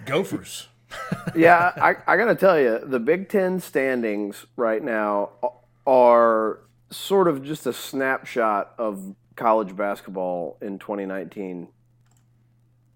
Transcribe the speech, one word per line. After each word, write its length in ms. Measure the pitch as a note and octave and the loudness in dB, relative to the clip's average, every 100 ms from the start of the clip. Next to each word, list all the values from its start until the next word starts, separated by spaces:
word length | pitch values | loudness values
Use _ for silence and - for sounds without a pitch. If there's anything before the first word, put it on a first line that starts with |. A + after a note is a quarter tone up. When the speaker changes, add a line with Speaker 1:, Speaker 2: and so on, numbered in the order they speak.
| A#2 | -4
Speaker 1:
Gophers. 640 | D3 - - - - - _ _ | -2 -2 -6 -10 -16 -16 _ _
<laughs> 160 | - - - - D#3+ | -14 -8 -8 -4 4
Speaker 2:
Yeah, 360 | E3 F3 F3 D3+ | 6 6 4 2
I, 180 | D#3+ F#3+ - | 0 0 0
I 60 | E3 | 2
gotta 160 | A3+ | 2
tell 260 | D#3+ F#3+ E3 | 4 4 4
you, 200 | B2+ A2+ | 4 0
the 160 | C#3+ C3 | -2 -2
Big 300 | A#2 F3+ F#3+ | 0 -2 0
Ten 300 | G#3 F#3 F#3 | -2 0 -2
standings 880 | - D3 C3+ B2+ A2 G#2 G2+ - - - | -4 -2 0 -2 -2 -4 -6 -10 -16 -4
right 280 | A2+ A2 | -2 -2
now 460 | A2 A2 G#2 G2+ G2+ - B2 - _ _ - | -2 -2 0 0 -4 -6 -8 -8 _ _ 2
are 760 | C3 B2 A#2 A#2 A2 A2 - _ _ _ | 6 8 8 6 4 0 -6 _ _ _
sort 380 | - - G3 F3 | -14 0 2 2
of 160 | C#3 | 0
just 240 | C#3 D3+ C3 | -6 -8 -6
a 60 | |
snapshot 1000 | A#2+ - C3+ C3+ C3+ - B2+ A2 G2+ - - | -8 -8 -4 -2 -2 -4 -2 0 0 -4 -6
of 340 | A2 G2 F#2+ G2 _ - | -6 -6 -12 -18 _ -4
college 400 | A#2+ A2 G2 F#2+ | 2 2 0 -4
basketball 840 | G2+ G2+ - F#2+ F2+ F2+ D#2+ - | -4 -4 -10 -6 -6 -4 -8 -10
in 180 | A2 F#2+ | -12 -10
twenty 260 | - G2+ G2 | -8 -6 -6
nineteen 640 | F#2+ E2+ G#2+ F#2+ F2+ E2+ _ _ _ _ _ _ _ _ _ _ _ _ | -8 -10 -10 -10 -10 -14 _ _ _ _ _ _ _ _ _ _ _ _